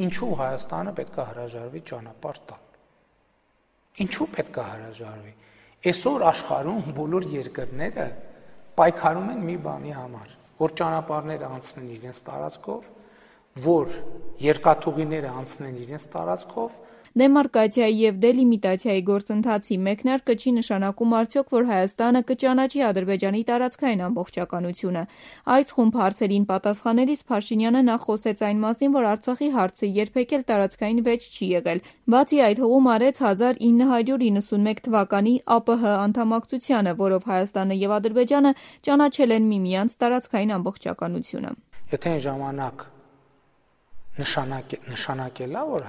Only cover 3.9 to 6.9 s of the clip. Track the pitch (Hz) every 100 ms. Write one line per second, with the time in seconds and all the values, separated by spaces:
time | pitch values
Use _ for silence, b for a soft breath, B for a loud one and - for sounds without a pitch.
3.9 | - 185 - 311 - - - 104 110 113
4.9 | 110 110 107 104 - b b b b 180
5.9 | 175 254 277 170 156 - 139 147 214 147